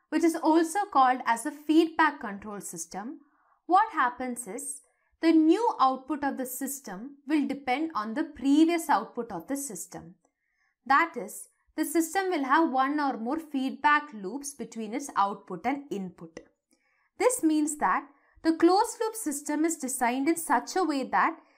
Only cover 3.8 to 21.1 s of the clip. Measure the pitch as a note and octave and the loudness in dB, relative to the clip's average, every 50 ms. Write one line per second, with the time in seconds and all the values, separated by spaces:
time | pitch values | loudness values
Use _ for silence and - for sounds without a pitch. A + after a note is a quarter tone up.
3.8 | A4 A4 E4 D#4 C4 A#3+ - - B3+ B3+ A#3+ - - F#3+ G3 C4+ C#4 - - - | 4 2 0 0 0 0 0 -4 -6 -6 -6 -8 -10 -10 -12 -10 -10 -12 -12 -14
4.8 | _ _ _ _ _ _ _ _ - E4 E4 D#4+ D#4 D#4 F4 G#4 A#4 A#4+ - - | _ _ _ _ _ _ _ _ 2 4 6 6 6 6 4 4 2 0 2 4
5.8 | C4 C4 C4 B3+ C4 - D#4 C#4+ C#4 C4+ A3+ C4 C4 B3 - - C4+ C4+ - - | 2 2 2 0 -4 -6 -6 -4 -4 -4 -4 -4 -6 -8 -6 -8 -8 -8 -8 -10
6.8 | - E3 F#3 F#3+ A#3 C#4+ C#4+ _ _ B3+ D#4 D4+ C#4 - C#4 C#4+ - C4 B3 C#4+ | -12 -14 -12 -12 -14 -14 -16 _ _ 0 0 0 2 0 -4 -6 -2 -2 -2 -2
7.8 | D#4+ D#4+ - - G#3 A3 A3 C#4+ D#4+ D#4 - - - C#4 C#4+ D4+ D#4+ D#4+ E4+ E4 | -2 -4 -4 -6 -6 -4 -4 -4 -6 -6 -8 -2 2 4 6 6 6 6 4 0
8.8 | E4 - B3+ G3 A3+ - - A#3+ A3+ A3+ G3 E3+ - - C#4 C#4 C#4 - G3+ F3 | 2 2 2 0 0 -4 -8 -8 -8 -6 -8 -12 -6 -6 -6 -6 -6 -8 -10 -12
9.8 | - - - E3+ D#3+ E3+ F3+ _ _ _ _ _ _ _ _ _ _ _ _ _ | -12 -14 -14 -16 -16 -18 -20 _ _ _ _ _ _ _ _ _ _ _ _ _
10.8 | _ A#3 C4+ D4 E4+ E4+ - A#3+ F#3 G#3 - - - _ _ _ _ _ _ D#4 | _ 2 2 2 2 0 -4 -10 -12 -12 -12 -16 -18 _ _ _ _ _ _ -6
11.8 | D#4 D#4 - E4+ D#4+ D#4+ - G4 F#4+ F#4 F#4 D4+ C4+ B3+ C#4 D#4+ E4+ C4 B3+ C4 | -6 0 2 0 0 2 0 -2 -2 0 -2 -2 2 2 4 4 4 2 2 0
12.8 | C4 C#4 D4 D4+ D4 C4+ A#3+ G#3+ A3 A#3+ D4 D#4 D#4 - - C4 C4 C4 A3 - | 0 0 0 0 -2 -2 -2 -4 -4 -4 -6 -6 -6 -6 -6 -4 -4 -4 -6 0
13.8 | - D4 D4 - D4 C#4+ G#3+ G#3+ F#3+ F#3 A3+ C#4 C#4 - - - A3+ - - A3 | 2 4 4 4 2 -4 -12 -10 -10 -10 -10 -10 -12 -12 -12 -12 -12 -12 -10 -10
14.8 | A3 G3+ A3 - F#3 - - - G3+ G3+ F#3 G3 - - F#3+ E3 - A#3+ C#4+ C#4+ | -10 -8 -8 -8 -8 -4 0 0 0 0 -2 -8 -12 -12 -12 -6 -4 -6 -6 -6
15.8 | C#4 - A3+ G3+ F#3+ F3+ F3 - F3 E3 _ - - _ _ _ _ _ _ _ | -8 -10 -10 -8 -8 -10 -12 -16 -20 -18 _ -18 -20 _ _ _ _ _ _ _
16.8 | _ _ _ _ _ _ _ - F#4 B4 B4 - E4 D#4 D#4 D#4 D4+ D4+ - - | _ _ _ _ _ _ _ 0 2 2 2 2 2 2 2 2 0 -2 -2 -2
17.8 | G#3+ F#3 F#3 C#4 - - _ _ _ _ _ _ - D#4+ E4 D#4+ E4 E4+ F#4 G4+ | 0 0 0 0 -2 -8 _ _ _ _ _ _ 0 0 2 4 4 4 6 4
18.8 | A#4+ A#4 - - A4+ A4 A4 - - D#4 C#4 C#4+ - - D4+ D4+ D#4 E4 E4 - | 2 0 -2 -6 -6 -6 -6 -6 -6 -6 -6 -6 -6 -4 -2 0 0 0 0 -4
19.8 | - A#3+ - - B3 A#3 B3 C4+ C#4 D#4+ E4 E4 - - C#4 B3+ B3 - - F#4 | -6 -8 -4 -2 -2 -2 0 0 0 0 0 -2 0 0 0 0 0 -2 -2 -2
20.8 | F#4 D4+ D4 C#4 B3+ G3+ | 0 0 -2 -4 -4 0